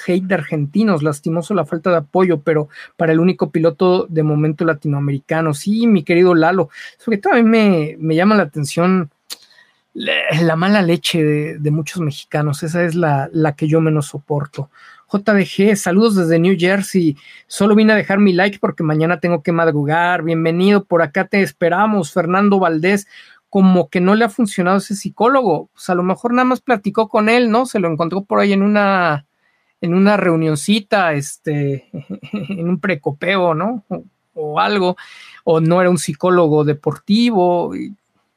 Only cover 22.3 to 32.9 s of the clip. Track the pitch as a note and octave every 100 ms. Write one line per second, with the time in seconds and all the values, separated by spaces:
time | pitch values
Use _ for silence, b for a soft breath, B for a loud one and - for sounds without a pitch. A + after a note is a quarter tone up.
22.3 | F#3+ G3+ G3 F3 D#3+ F3+ G3+ B B B
23.3 | B _ G3+ F#3 F3+ D#3+ F#3 F3+ G#3+ A#3
24.3 | - G#3 - F3 G3 - G3+ E3+ - A3+
25.3 | C4+ G#3+ D3+ - _ - F3+ F3+ F#3 A#3+
26.3 | B3 B3+ B3 - A3 G3 A3 A3 A3+ G#3+
27.3 | A#3+ A#3 A3 C4 G#3+ E3+ D#3 E3 F#3 G3+
28.3 | G#3+ G3+ G3 G3+ G#3 G3 F#3+ E3+ D3 -
29.3 | _ _ _ _ _ F3 F3+ G3+ G3+ F3
30.3 | D#3+ D#3 D3+ - A3 - G#3 F3 C#3+ C#3+
31.3 | - E3 D3 C#3 C3+ - - - G3 -
32.3 | G#3 D3+ F#3+ E3+ F3+ G3